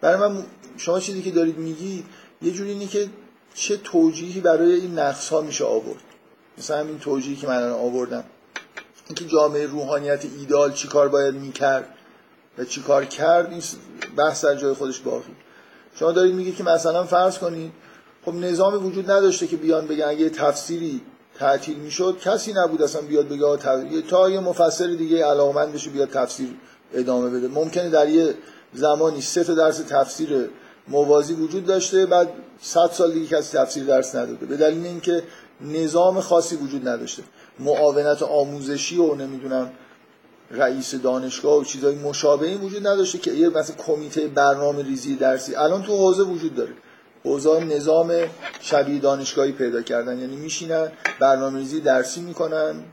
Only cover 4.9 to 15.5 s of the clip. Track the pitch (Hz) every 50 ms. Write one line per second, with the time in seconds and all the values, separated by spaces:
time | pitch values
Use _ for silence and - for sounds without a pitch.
4.9 | 170 160 147 143 143 - - - 160 160 156 151 135 - 110 113 110 110 113 -
5.9 | - - - - - _ _ _ _ _ _ _ _ - - - 156 147 151 156
6.9 | 156 147 - 147 139 135 131 139 139 135 143 139 127 123 120 120 120 117 120 123
7.9 | 123 127 123 120 123 120 - - - _ _ _ _ - - _ _ - - _
8.9 | _ _ _ - 165 151 170 160 156 156 151 147 147 147 147 143 139 147 143 135
9.9 | 147 143 143 143 143 143 147 143 127 143 139 135 143 143 147 143 143 - - 143
10.9 | 143 147 143 143 139 139 139 139 131 135 139 135 131 - 139 139 135 131 127 -
11.9 | - - _ _ - _ _ _ _ _ _ _ _ - 131 123 - 143 127 127
12.9 | 143 139 139 135 - - 147 160 170 175 175 170 175 170 - - - - - -
13.9 | - - - - - - 143 156 143 - - 151 143 139 143 139 135 135 139 131
14.9 | 127 - - 127 123 120 - - - - - _